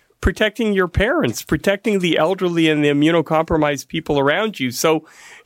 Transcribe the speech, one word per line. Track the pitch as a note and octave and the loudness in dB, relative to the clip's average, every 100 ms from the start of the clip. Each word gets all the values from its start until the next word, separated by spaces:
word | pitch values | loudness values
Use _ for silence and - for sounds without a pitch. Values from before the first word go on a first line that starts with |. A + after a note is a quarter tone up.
| _ _ | _ _
protecting | - - G#3+ G3+ A3 | -4 0 -2 0 -2
your | G3 F3+ | 0 0
parents, | - G#3 E4 C#3 G#2 | 0 0 0 -2 -4
protecting | - D3+ - G3+ A#3 G3+ | -4 -2 0 -2 0 0
the | F3+ D3+ | 0 2
elderly | D#3 F#3+ F#3 E3+ D#3+ | 0 0 -2 2 2
and | D3+ | 2
the | D3 | 2
immunocompromised | C#3+ D3+ E3+ D3+ D#3 D#3+ E3 D3 C#3 - | 2 2 2 0 0 0 0 0 -2 -8
people | D#3+ D#3 D3 | -8 -4 0
around | C#3 E3 A3 - | 2 0 -2 -4
you. | C3 | -6
So | A#2 E3 D#3 - - - - | -2 0 0 -2 -20 -20 -12